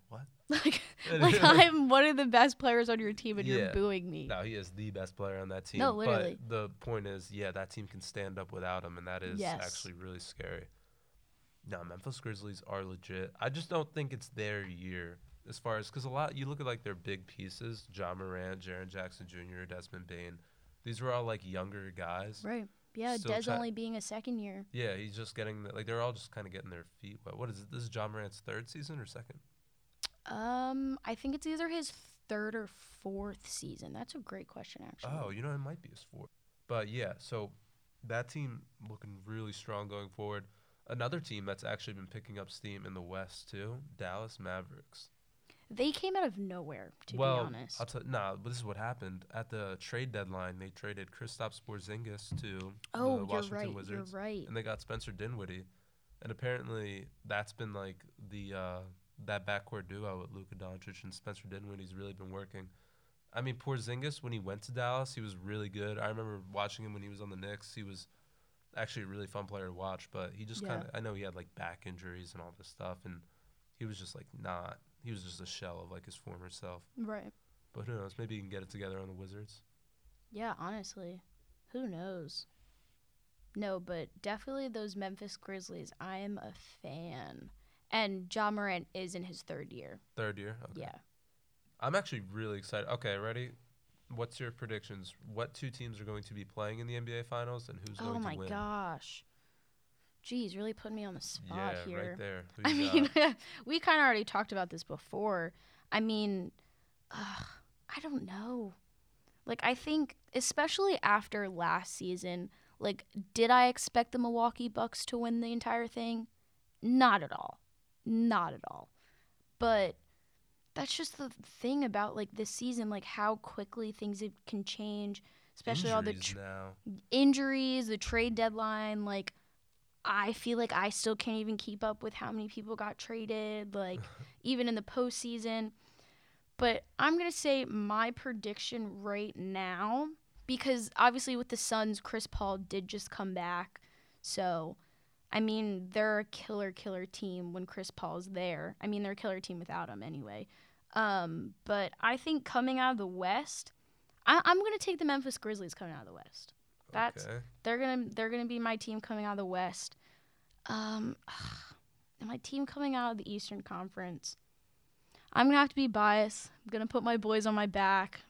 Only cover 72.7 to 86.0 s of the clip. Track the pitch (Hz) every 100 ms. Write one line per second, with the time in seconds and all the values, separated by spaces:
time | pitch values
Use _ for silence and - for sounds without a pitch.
72.7 | - 92 92 95 85 - _ _ _ _
73.7 | _ 113 98 92 - - - 101 87 90
74.7 | - _ _ 117 107 90 85 92 - 92
75.7 | 87 87 90 90 - - 90 90 - 92
76.7 | 90 - - 214 214 208 - _ _ _
77.7 | 117 104 113 98 101 113 110 98 95 92
78.7 | 101 98 95 95 92 95 101 107 - _
79.7 | _ _ _ - - _ 208 226 - 175
80.7 | 214 190 - 175 185 - - - - _
81.7 | 247 254 170 185 185 143 - - _ -
82.7 | - _ _ _ _ _ _ - 202 208
83.7 | 185 180 175 - - 202 214 - 269 269
84.7 | 226 214 190 190 190 208 - - 190 185
85.7 | 175 - -